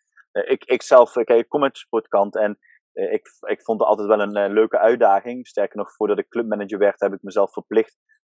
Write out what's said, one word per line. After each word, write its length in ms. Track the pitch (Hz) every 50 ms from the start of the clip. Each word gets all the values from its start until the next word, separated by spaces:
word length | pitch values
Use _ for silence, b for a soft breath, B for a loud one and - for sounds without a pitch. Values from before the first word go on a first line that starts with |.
| _ b b b b b
Eh, 200 | - 101 101 -
ik, 140 | 131 127 -
ik 180 | - 127 123 -
zelf, 340 | - 143 127 120 - -
eh, 80 | 127 113
kijk, 160 | - 120 117
ik 80 | 120 _
kom 140 | - 147 143
uit 100 | 135 -
de 60 | -
sportkant 580 | - - - 113 - - - 101 101 104 -
en, 220 | 107 107 104 104 b b b b b b _ -
eh, 200 | 101 98 92 107
ik, 160 | 107 _ - _ _ - -
ik 140 | 104 - _
vond 160 | - 113 104
het 80 | 113 -
altijd 200 | 107 104 104 101
wel 120 | 110 104
een, 160 | 104 101 104
eh, 160 | 104 101 98 101
leuke 260 | 107 110 110 - -
uitdaging. 680 | - 110 123 120 117 101 98 98 - 123 123 127 123
Sterker 320 | - - - 101 98 - 104
nog, 160 | 98 - -
voordat 240 | - 107 101 104 98
ik 100 | 98 _
clubmanager 500 | - 117 117 113 107 104 101 95 107 95
werd, 220 | 101 101 95 -
heb 120 | 101 98 95
ik 100 | 95 -
mezelf 300 | 98 92 107 98 95 -
verplicht 440 | - - - 107 110 110 - _ _ _ _ _ _ _